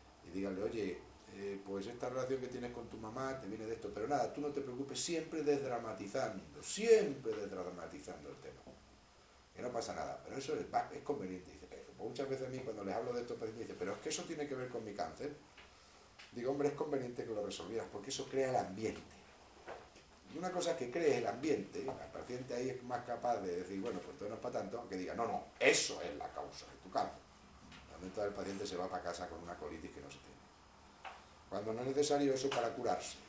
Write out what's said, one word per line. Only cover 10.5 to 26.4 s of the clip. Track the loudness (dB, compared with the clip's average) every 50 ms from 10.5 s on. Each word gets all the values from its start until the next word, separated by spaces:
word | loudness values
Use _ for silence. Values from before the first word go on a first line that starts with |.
| 0
es, | 0 0 2
va, | 2 2 2 0
es | -2 -4
conveniente. | -2 -2 0 0 -2 -4 -4 -6 -8 -10
Dice, | -14 -14 -12 -12
pero | -12 -12 -12 -12 -10 -6
muchas | -6 -4 -2 -2 0 0
veces | 0 -2 -2
a | -2
mí | -4 -4
cuando | -4 -4 -4 -2 -2
les | 0 0
hablo | 0 0 0
de | 0 0
esto, | -2 -2 -4
el | -4
paciente | -4 -4 -4 -4 -6
dice, | -6 -6
"Pero | -4 -2 -2 -2
es | -2
que | -2 -2
eso | -2 -2
tiene | -2 -2 -2 -2 -2
que | -2 -2
ver | -2 -2 -4
con | -4 -4 -4
mi | -4 -2
cáncer". | -2 -2 -2 -4 -4 -6 -6 -6 -8 -12 -18 -18 -18 -20 -18 -20 -20 -20 -20 -20 -20 -20 -20 -20 -18 -16 -10
Digo, | -6 0 2 2
"Hombre, | 4 6 4 4
es | 4
conveniente | 2 2 2 2 2 2 0 -2 -4 -2
que | -2 0
lo | 0 0
resolvieras, | 0 -2 -4 -4 -2 -2 -2 -2 -2
porque | -6 -6 -6 -4
eso | -4 -4 -2 0
crea | 2 4 4 6
el | 6
ambiente". | 4 4 2 0 0 0 0 0 -2 -8 -12 -16 -18 -18 -20 -20 -20 -20 -20 -20 -16 -12 -12 -12 -12 -12 -16 -18 -20 -20 -20 -20 -20 -14 -10
Y | -6
una | -4 -2 0
cosa | 0 2 2 2 2
que | 2 0 0
cree | 2 6 8 8 8
el | 8 6
ambiente, | 2 2 2 4 4 4 4 2 -2 -4 -4
el | -4 -4 -4 -6 -8 -8
paciente | -8 -8 -6 -4 -4 -4 -4 -2
ahí | -2 0 0 0
es | -2 -4
más | -4 -2 -2 -2 -2
capaz | -2 -2 2 2 4 4 4
de | 2 0 0 0
decir, | 0 -2 -2 -2
"Bueno, | 0 0 -2 -2
pues | -4 -8
entonces | -8 -6 -4 -4
no | -4
es | -4
para | -2 -2 -2 -2
tanto", | -2 -2 -4 -6 -4
que | -4 -4 -2
diga, | -2 -2 0
"No, | 2 2
no, | 2 2 0 -2 -6 0 6
eso | 8 8 8 8 6 2 0 -2
es | -2 -4 -2 -4
la | -4 -4 -4
causa | -6